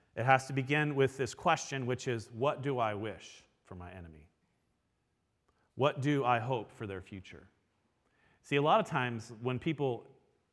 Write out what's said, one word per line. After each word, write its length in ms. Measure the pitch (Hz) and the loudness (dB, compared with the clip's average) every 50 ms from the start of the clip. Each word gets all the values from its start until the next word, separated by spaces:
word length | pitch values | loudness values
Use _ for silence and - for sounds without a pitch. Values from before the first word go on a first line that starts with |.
| _ _ - | _ _ -6
It 100 | - 113 | -2 4
has 220 | 131 131 127 - | 4 4 4 4
to 60 | - 135 | 0 -2
begin 420 | 135 127 131 147 151 151 147 143 | -2 0 2 2 2 2 2 4
with 200 | 135 135 131 135 | 4 2 2 2
this 180 | - 143 - - | -2 -6 -6 -4
question, 520 | - - 175 160 - - - - 135 123 | -2 2 2 2 2 0 -6 -6 -4 -2
which 220 | 123 127 117 - | -2 -2 -2 -2
is, 220 | 135 120 113 104 - | -4 -4 -4 -6 -8
"What 320 | 117 110 127 147 143 - 131 | -4 -2 0 0 0 0 -2
do 160 | 143 135 123 | -2 0 0
I 160 | 117 107 104 | 0 0 0
wish 480 | 101 110 107 92 87 - - - - - _ _ _ _ | -2 -4 -6 -8 -10 -14 -20 -20 -20 -20 _ _ _ _
for 120 | - 95 | -18 -16
my 160 | 90 90 90 | -14 -14 -14
enemy? 360 | 90 92 85 82 78 76 76 - _ _ _ _ _ _ _ _ _ _ _ _ _ _ _ _ _ _ _ _ _ _ _ _ _ _ _ _ - | -14 -16 -16 -18 -18 -20 -20 -20 _ _ _ _ _ _ _ _ _ _ _ _ _ _ _ _ _ _ _ _ _ _ _ _ _ _ _ _ -2
What 260 | 117 131 147 - 139 | 2 2 2 2 2
do 240 | 131 147 147 139 123 | 2 2 2 4 4
I 140 | 123 123 117 | 4 4 4
hope 300 | 113 123 135 113 101 - | 2 0 -2 -4 -4 -8
for 160 | - - 117 | -10 -10 -8
their 160 | 98 95 95 | -8 -8 -8
future?" 460 | 95 - 104 95 - - - 71 - - _ _ _ _ _ _ _ _ _ _ _ _ _ _ _ _ _ _ _ | -10 -12 -14 -14 -14 -16 -20 -20 -20 -20 _ _ _ _ _ _ _ _ _ _ _ _ _ _ _ _ _ _ _
See, 140 | - 143 | 0 2
a 40 | 143 | 4
lot 200 | 143 156 190 226 | 4 6 4 4
of 60 | - | 4
times 440 | - 156 139 123 120 117 113 107 - 120 107 | 2 0 0 0 0 -2 -4 -8 -10 -10 -6
when 160 | 120 127 127 | -2 -2 -2
people 480 | 123 - 165 156 135 143 131 117 - - - - _ _ _ _ _ _ _ | 0 0 -2 -2 0 0 -2 -2 -4 -6 -14 -20 _ _ _ _ _ _ _